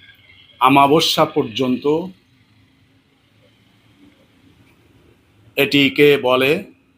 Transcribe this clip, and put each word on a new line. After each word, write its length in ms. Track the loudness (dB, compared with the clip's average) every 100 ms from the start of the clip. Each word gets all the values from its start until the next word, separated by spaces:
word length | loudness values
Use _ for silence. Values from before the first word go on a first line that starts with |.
| -20 _ _ _ _ -2
আমাবস্যা 640 | 2 4 4 2 0 -2
পর্যন্ত 840 | -2 -2 -6 -4 -4 -4 -4 -4 -6 -16 _ _ _ _ _ _ _ _ _ _ _ _ _ _ _ _ _ _ _ _ _ _ _ _ _ _ _ _ _ _ _ _ _ -6
এটিকে 600 | -2 0 0 2 2 2
বলে 420 | 0 0 0 -4 -8 _ _